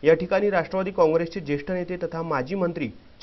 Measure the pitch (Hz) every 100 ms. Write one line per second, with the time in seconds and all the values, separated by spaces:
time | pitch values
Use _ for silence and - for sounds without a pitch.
0 | 147 160 180 196 208 190 160 190 190 190
1 | 196 196 165 196 147 143 143 185 175 180
2 | 170 165 165 143 127 196 175 170 127 -
3 | - -